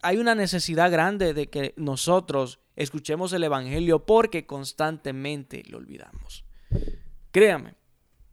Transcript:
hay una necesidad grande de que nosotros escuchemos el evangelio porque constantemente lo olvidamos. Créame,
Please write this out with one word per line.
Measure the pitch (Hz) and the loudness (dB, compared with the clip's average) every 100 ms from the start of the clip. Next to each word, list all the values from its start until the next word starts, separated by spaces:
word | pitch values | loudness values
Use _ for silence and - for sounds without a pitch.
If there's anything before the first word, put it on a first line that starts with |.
hay | 175 208 | 0 2
una | 240 | 2
necesidad | 220 185 180 175 160 180 | 2 0 0 0 4 4
grande | 165 175 202 175 | 4 2 2 0
de | 151 143 | 0 -4
que | 147 135 - | -4 -6 -4
nosotros | 147 131 165 185 180 139 127 - _ | -4 -2 2 2 2 -2 -2 -8 _
escuchemos | - 139 151 147 156 185 | -8 -6 -6 -6 -4 -2
el | 180 | -2
evangelio | 156 139 127 151 170 156 | 0 -2 -2 -2 2 2
porque | - 220 220 170 - | 6 4 4 -2 -8
constantemente | 143 135 - 156 156 139 135 143 143 135 - - | -10 -10 -2 -2 -2 -8 -6 -6 -8 -10 -16 -16
lo | - | -18
olvidamos. | - - - - - - - - - - - - - - - | -18 -20 -18 -16 -16 -18 -18 -20 -4 -2 -2 -8 -12 -18 -2
Créame, | 190 208 156 117 - _ _ _ _ - | 4 4 4 -6 -20 _ _ _ _ 0